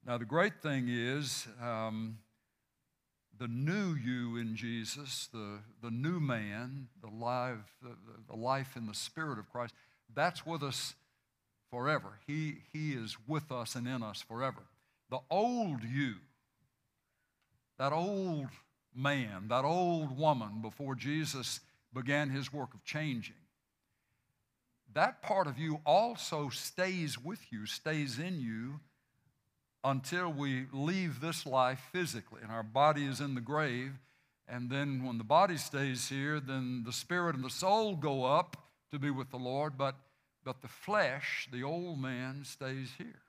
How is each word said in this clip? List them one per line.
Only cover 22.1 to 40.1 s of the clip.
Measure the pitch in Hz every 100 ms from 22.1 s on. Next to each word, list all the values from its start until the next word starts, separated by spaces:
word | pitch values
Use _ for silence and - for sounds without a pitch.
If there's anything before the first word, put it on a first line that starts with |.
| 143 147
his | 135 131
work | 143 127
of | -
changing, | - 151 156 123 101 - _ _ _ _ _ _ _ _ _ _ _ _ _ _ _
that | 110 202 247
part | - 196 160
of | 123
you | 156 151 147
also | 170 233 233 - 156 143
stays | - - - 185 185 156 110
with | 135 226 -
you, | 110
stays | 104 - 156 156 139 120
in | 175 180
you | 120 110 120 147 - _ _ _ _ _ _ _ _ _
until | 131 131 - 175 180
we | 143 139 131 131
leave | 135 147 190 180 123
this | 156 160 -
life | 131 127 131 -
physically | 180 170 120 - -
and | 110
our | 113
body | 110 120 147 147 143
is | 135
in | 143
the | 127
grave. | 117 151 151 123 131 135 _ _ _ _ -
And | 123 123
then | 135 143 135 131
when | 117
the |
body | 110 151 196 160
stays | - 143 139 127 113
here, | 139 139 151
then | 131 135 127 127
the | 113
spirit | 120 - 175 170
and | 139
the | 131
soul | - 185 208 220 175
go | 156 139
up | 127 151 175 - - _ _
to | 147
be | 143
with | 131 131
the | 127
Lord, | 123 135 151 131
but, | 139 135 _